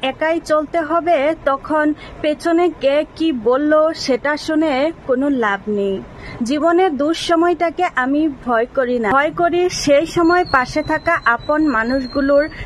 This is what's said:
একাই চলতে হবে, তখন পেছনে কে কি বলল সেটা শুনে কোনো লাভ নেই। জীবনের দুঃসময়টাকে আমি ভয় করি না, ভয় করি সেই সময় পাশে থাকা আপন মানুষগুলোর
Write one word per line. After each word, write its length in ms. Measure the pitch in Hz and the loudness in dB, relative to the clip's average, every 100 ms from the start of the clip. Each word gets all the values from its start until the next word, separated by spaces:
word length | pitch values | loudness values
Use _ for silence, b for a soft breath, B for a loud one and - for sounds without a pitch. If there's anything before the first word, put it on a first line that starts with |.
একাই 380 | 262 262 311 330 | -4 -2 0 0
চলতে 420 | 320 302 294 339 | 0 0 0 -2
হবে, 540 | 294 339 330 320 285 320 - | 0 0 2 2 2 0 -2
তখন 480 | 269 - 302 302 302 B B | -2 0 0 0 -2 B B
পেছনে 480 | 311 302 339 339 349 330 | -2 -2 0 2 2 0
কে 240 | 269 285 302 - | 0 0 -2 -2
কি 160 | 320 | -2
বলল 640 | 254 214 262 302 302 311 | 0 0 2 4 4 2
সেটা 440 | 330 - 247 285 294 | 0 -2 -2 -2 -4
শুনে 540 | - 311 320 262 302 330 - | -2 0 0 0 -2 -4 -2
কোনো 220 | 254 285 | 0 0
লাভ 300 | 262 214 196 208 | 0 0 -2 -2
নেই। 340 | 208 196 190 - - B B | -2 -2 -4 -8 -16 B B
জীবনের 540 | 226 294 330 349 381 262 | -4 0 2 4 2 2
দুঃসময়টাকে 840 | 294 330 - 339 349 349 339 - 359 262 | -2 -2 0 2 2 2 -2 -2 -2 0
আমি 340 | 254 294 320 262 247 | 0 0 0 -2 -2
ভয় 200 | 233 240 - | 0 0 -2
করি 240 | 247 247 | -2 0
না, 100 | 214 | 2
ভয় 220 | 269 302 | 2 2
করি 380 | 311 339 349 359 | 0 0 2 0
সেই 360 | - - 285 330 | -2 2 2 2
সময় 400 | - 330 349 359 | 2 4 4 2
পাশে 300 | 269 254 302 | 0 0 -4
থাকা 400 | 302 311 330 339 - | -2 -2 0 0 0
আপন 420 | 233 - 302 311 | -2 0 0 2
মানুষগুলোর 840 | 226 226 269 254 277 277 285 302 B | 0 0 -2 -4 -2 2 2 2 B